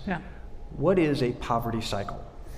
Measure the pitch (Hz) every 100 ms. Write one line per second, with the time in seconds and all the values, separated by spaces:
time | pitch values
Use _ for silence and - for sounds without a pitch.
0 | 208 170 - - - - - 147 156 190
1 | 156 135 123 123 - 117 117 110 - 101
2 | 98 - - - -